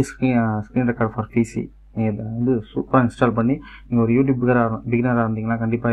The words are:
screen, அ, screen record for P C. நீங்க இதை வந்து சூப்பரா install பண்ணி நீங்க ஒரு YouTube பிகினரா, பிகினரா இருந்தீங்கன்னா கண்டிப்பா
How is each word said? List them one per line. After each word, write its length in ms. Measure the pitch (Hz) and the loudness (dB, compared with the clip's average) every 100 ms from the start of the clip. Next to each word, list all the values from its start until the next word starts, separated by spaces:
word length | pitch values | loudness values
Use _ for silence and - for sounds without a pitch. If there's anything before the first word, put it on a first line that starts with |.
| 135 | -4
screen, 280 | - 131 120 | -2 0 2
அ, 20 | 113 107 104 | 2 -2 -2
screen 200 | 123 120 | -2 0
record 180 | 117 110 - | 0 -2 -2
for 100 | 107 | -2
P 100 | 123 113 | -2 -2
C. 120 | - - - - | -4 -8 -12 -10
நீங்க 140 | 110 110 | -4 -2
இதை 120 | 104 113 113 | -4 -6 -2
வந்து 180 | 123 120 - | 0 0 -4
சூப்பரா 300 | - - 131 120 | -8 0 2 2
install 280 | - 120 110 | 2 0 2
பண்ணி 180 | 117 160 - - - | 0 -2 -6 -20 -2
நீங்க 120 | 120 113 | 0 2
ஒரு 80 | 120 | 4
YouTube 220 | 135 127 | 2 2
பிகினரா, 340 | 123 123 113 110 117 | 2 2 2 -2 -2
பிகினரா 320 | 117 127 120 113 | 0 0 0 0
இருந்தீங்கன்னா 320 | 110 110 117 | -2 -2 -2
கண்டிப்பா 240 | 113 117 117 | -2 0 0